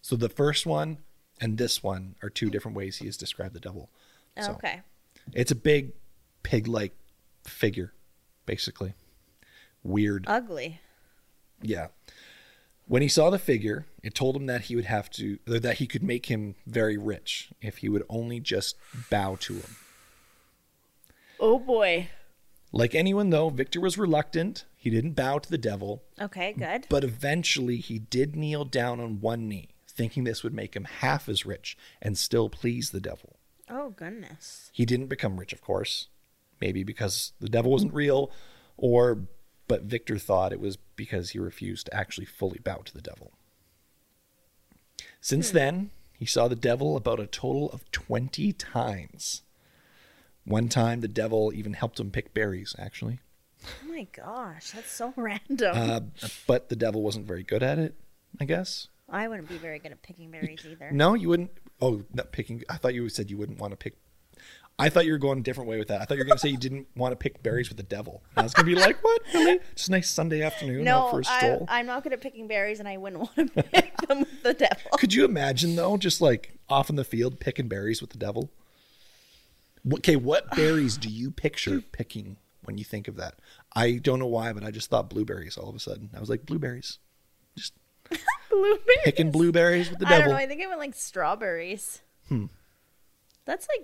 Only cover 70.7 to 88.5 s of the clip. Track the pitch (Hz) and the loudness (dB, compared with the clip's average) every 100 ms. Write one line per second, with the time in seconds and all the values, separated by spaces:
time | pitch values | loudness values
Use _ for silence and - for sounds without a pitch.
70.7 | 127 247 254 247 - - 254 254 254 170 | 0 4 4 4 2 2 4 4 2 0
71.7 | 240 240 254 285 247 269 240 214 214 202 | -2 -2 -6 -4 -6 -6 -12 -4 0 0
72.7 | 214 202 190 196 175 233 - 311 - - | -2 -8 -8 -8 -8 -4 0 2 2 6
73.7 | 370 - - - 277 - - 240 - 277 | 6 6 -2 0 0 0 0 0 4 4
74.7 | - - - 202 214 392 175 139 127 170 | 2 0 2 4 6 6 4 0 2 2
75.7 | 170 175 208 185 - 160 117 - - - | 2 2 2 2 6 6 6 0 -16 2
76.7 | 139 135 147 127 113 120 127 - - 123 | 2 4 -2 -2 0 0 0 -4 -2 -4
77.7 | 101 104 113 - - 98 104 143 - _ | -2 -2 -2 -4 -6 -4 -4 -4 -10 _
78.7 | _ _ _ - _ _ - _ _ _ | _ _ _ -20 _ _ -20 _ _ _
79.7 | _ 127 139 - 151 123 170 - - 156 | _ -2 2 6 6 6 2 2 2 4
80.7 | 160 135 104 113 110 131 - 151 - - | 4 2 0 -6 -6 -6 -2 -2 -2 -2
81.7 | - - - 117 113 101 98 _ _ - | -2 -2 -8 -8 -8 -12 -16 _ _ -10
82.7 | 101 107 107 101 104 104 - - - _ | -10 -8 -8 -10 -10 -12 -14 -20 -20 _
83.7 | 110 120 120 139 127 127 113 113 104 107 | 2 2 4 2 2 2 0 -2 -6 -8
84.7 | 107 - 113 104 107 107 95 - - 90 | -8 0 0 0 -4 -2 -4 -8 -12 -12
85.7 | 107 - 98 104 107 107 117 - 160 135 | -10 -10 -10 -10 -10 -4 -4 -2 -4 -4
86.7 | 123 - - _ _ _ _ _ - - | -6 -12 -14 _ _ _ _ _ -14 -14
87.7 | _ _ _ - 339 - - - | _ _ _ -10 -4 -2 -4 2